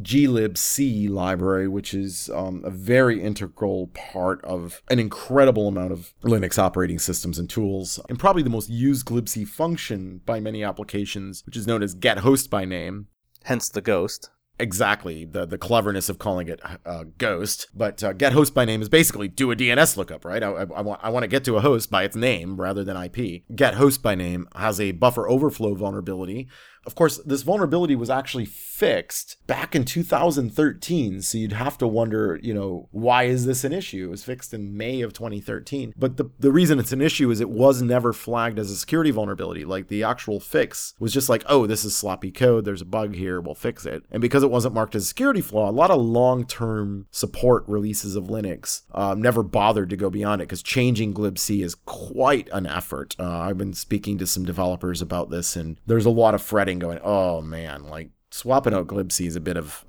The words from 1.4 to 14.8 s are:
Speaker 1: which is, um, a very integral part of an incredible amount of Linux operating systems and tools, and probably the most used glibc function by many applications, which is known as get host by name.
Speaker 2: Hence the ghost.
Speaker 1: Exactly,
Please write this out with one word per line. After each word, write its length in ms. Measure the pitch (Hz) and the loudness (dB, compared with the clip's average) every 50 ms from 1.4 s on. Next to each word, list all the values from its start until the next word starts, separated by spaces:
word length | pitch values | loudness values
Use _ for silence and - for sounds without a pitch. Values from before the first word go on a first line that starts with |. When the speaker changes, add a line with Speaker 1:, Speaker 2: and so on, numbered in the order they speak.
| 90 95 95 95 95 | 2 2 2 2 0
Speaker 1:
which 260 | 95 98 101 92 - - | 0 -2 -4 -4 -4 -4
is, 380 | 98 98 95 87 - - - - | -4 -4 -4 -6 -8 -8 -6 -4
um, 300 | 82 95 95 92 87 - | -4 -4 -4 -6 -8 -8
a 60 | 98 | -8
very 500 | 95 92 95 117 123 131 131 120 113 92 | -8 -4 0 4 6 6 6 6 4 2
integral 680 | 90 104 101 - 101 87 - - 107 98 95 92 90 87 - | 0 -2 -4 -4 -6 -8 -6 -4 -2 0 0 -2 -4 -6 -8
part 500 | - - - - 92 90 95 95 - - | -14 -14 -10 -4 -2 0 0 0 -2 -4
of 380 | - 92 87 85 87 - - _ - | -6 -6 -6 -6 -8 -12 -8 _ 0
an 80 | 127 | 2
incredible 680 | 120 110 104 - - - - 127 139 135 131 113 107 104 | 2 2 0 -4 -8 -4 2 4 6 6 6 6 4 2
amount 240 | 104 98 92 90 92 | 0 0 -2 -2 -4
of 240 | 90 85 87 - _ _ - | -4 -6 -10 -14 _ _ 0
Linux 340 | 117 113 104 95 90 - | 2 2 2 2 2 2
operating 400 | 107 95 87 - 92 90 85 85 | 4 4 4 4 2 0 0 0
systems 400 | 82 - 92 87 - - 90 78 | -2 -2 -2 -4 -4 -4 -4 -4
and 100 | 82 87 | -4 -6
tools, 520 | - - 113 104 98 98 95 90 - - - - - | -4 -2 -2 -2 -2 -2 -4 -6 -8 -10 -10 -8 -8
and 80 | 120 | -2
probably 240 | 123 180 196 190 175 | 2 4 4 4 4
the 80 | 139 120 | 2 0
most 180 | 113 110 104 | 0 -2 -4
used 380 | 110 117 117 127 139 139 127 127 | -4 -2 0 2 2 2 2 0
glibc 420 | - 117 120 107 - - 113 101 | -2 -2 -2 -2 -2 -4 -6 -8
function 720 | - - - 160 170 170 170 - - 110 95 95 92 92 87 - | -6 -4 -2 -2 -2 -2 -4 -4 -6 -6 -6 -8 -10 -12 -8 -6
by 140 | - 117 110 | -4 -4 -4
many 240 | 107 110 110 107 104 | -4 -6 -6 -4 -4
applications, 800 | 98 92 - 104 - - 101 101 - - 104 98 98 92 - - | -4 -6 -6 -8 -6 -4 -4 -4 -4 -6 -8 -8 -10 -12 -14 -14
which 100 | - - | -12 -10
is 120 | 117 98 | -6 -2
known 160 | 117 117 107 101 | -2 0 0 0
as 100 | 98 90 | -2 -2
get 240 | 90 - 120 104 98 | 0 2 2 2 4
host 300 | 98 135 139 131 - - | 4 4 4 4 2 0
by 160 | 113 98 95 | -2 -2 -2
name. 440 | 92 92 85 85 92 98 104 101 - _ _ _ _ _ _ - | -2 -4 -6 -6 -8 -10 -10 -14 -16 _ _ _ _ _ _ -6
Speaker 2:
Hence 260 | - 127 113 - - | -4 -4 -2 -4 -4
the 120 | - 104 | -6 -4
ghost. 500 | - 117 101 87 92 104 - - - - _ _ _ _ _ - | 0 0 2 2 0 -2 -4 -10 -16 -20 _ _ _ _ _ -6
Speaker 1:
Exactly, 640 | 120 104 90 98 | -6 -2 0 0